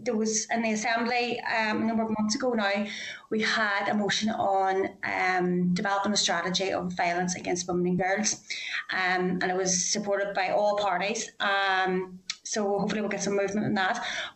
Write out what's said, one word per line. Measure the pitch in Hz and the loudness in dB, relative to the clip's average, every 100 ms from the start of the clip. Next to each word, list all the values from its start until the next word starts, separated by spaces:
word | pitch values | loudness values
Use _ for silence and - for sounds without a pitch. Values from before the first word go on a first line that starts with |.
there | 247 220 | -4 0
was | 220 214 - | 0 -2 -2
in | 233 | -2
the | 226 | 0
Assembly, | 214 247 233 233 247 240 240 | -2 0 0 0 0 -2 -4
um, | - 226 214 214 | -2 -2 0 0
a | 220 | 0
number | 226 | 0
of | 220 214 | 2 2
months | 214 - | 2 2
ago | 254 | 2
now, | 226 196 208 208 - - - - | 2 2 2 -2 -4 -10 -12 -4
we | 220 | 0
had | 214 233 208 202 202 | 2 2 2 2 2
a | |
motion | 214 196 - 214 | 2 2 2 0
on, | - 196 190 190 190 - - - | 2 2 4 4 2 0 -2 -4
um, | 190 185 185 180 180 180 | 0 2 2 2 2 2
developing | 180 202 196 202 | 2 2 0 2
a | 202 | 2
strategy | - 175 180 180 190 | 2 0 0 0 0
of | 185 180 180 | -2 -2 -2
violence | 175 175 180 - | 0 0 -2 -4
against | 185 180 - | -4 -4 -2
women | 180 180 | 0 2
and | 180 | 2
girls, | 185 202 214 - - - - - - | 0 0 0 -2 -8 -10 -8 -8 -6
um, | 185 185 185 180 180 | -2 0 0 0 0
and | 185 | 0
it | 185 | 0
was | 185 - - | 0 0 0
supported | 208 202 196 196 202 | -2 -2 -2 -2 -2
by | 185 | 0
all | - 208 202 | 2 2 2
parties. | 202 180 202 226 - - | 0 0 -2 -4 -6 -4
Um, | 208 196 196 190 185 185 185 - - - - | 0 2 2 2 2 0 -4 -10 -12 -12 -6
so | 226 202 202 | -2 0 0
hopefully | 214 214 | 0 -2
we'll | 208 | -2
get | 196 | -2
some | 196 202 | -2 0
movement | 196 214 214 | 0 0 0
in | 208 | 0
that. | 185 240 - - - | 0 -2 -4 -6 -8